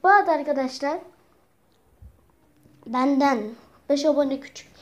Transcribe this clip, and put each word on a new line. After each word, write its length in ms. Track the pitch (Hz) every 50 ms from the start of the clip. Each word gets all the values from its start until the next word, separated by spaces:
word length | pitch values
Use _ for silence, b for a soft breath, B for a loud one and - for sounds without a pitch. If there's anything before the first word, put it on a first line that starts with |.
Bu 60 | - 370
arada 240 | 403 415 392 370
arkadaşlar, 640 | 320 294 285 294 285 269 262 254 - - 285 277 311 359 - - _ _ _ _ _ _ _ _ _ _ _ _ _ _ _ _ _ _ - - _ _ _ _ _ _ _ _ _ _ _ _ _ _ -
benden 540 | - 226 254 262 277 285 269 285 277 269 226 208 214 233 b b b b b _ _
beş 160 | 285 285 285
abone 360 | 311 285 277 294 269 269 269
küçük. 280 | - - _ - - - b b